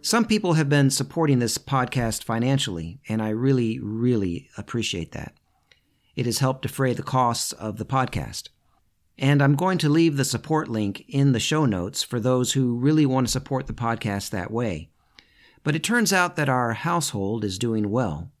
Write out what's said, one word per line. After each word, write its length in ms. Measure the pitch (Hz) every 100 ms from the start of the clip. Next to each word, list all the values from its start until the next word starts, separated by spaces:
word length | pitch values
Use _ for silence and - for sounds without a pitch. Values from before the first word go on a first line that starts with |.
Some 240 | - 233 226
people 280 | 214 190
have 160 | 160 151
been 220 | 147 139
supporting 480 | 135 139 - 156 135
this 180 | 117 -
podcast 640 | - 135 123 - 117 107
financially, 760 | - 113 120 139 139 87 82 - -
and 140 | 110
I 60 | 110
really, 500 | 110 131 135 117 117
really 720 | 107 110 120 120 95 85 - -
appreciate 580 | 98 117 107 92 80
that. 200 | 71 71 _ _ _ _ _ _ _ _ -
It 120 | 120
has 100 | 110
helped 240 | 131 135
defray 320 | 143 - 131
the 80 | 120
costs 520 | - 131 123 113 -
of 240 | - 107 107
the 80 | 104
podcast. 640 | 135 127 - 62 - - _ _ _ _ _ _ -
And 240 | 135 143
I'm 140 | 139 143
going 240 | 180 185
to 100 | 151
leave 260 | 151 170 143
the 80 |
support 440 | 131 123 - 156 -
link 360 | 113 104 98 -
in 240 | 139 139
the 80 | 120
show 260 | - 156 147
notes 380 | 95 90 -
for 160 | - 123
those 340 | 117 127 123
who 240 | 135 127 120
really 300 | 131 156 147
want 180 | 131 123
to 60 |
support 340 | 131 - 131 135
the 80 |
podcast 560 | 113 117 113 110 101 -
that 220 | 101 90
way. 400 | 113 120 80 80 _ _ - _ _ _ _
But 100 | -
it 80 | 160
turns 320 | 156 240 208
out 220 | 196 180 -
that 140 | 143
our 240 | 127 120
household 680 | 113 165 175 160 104 98 113
is 140 | 107 92
doing 320 | 120 110 104
well. 420 | 110 117 76 87 _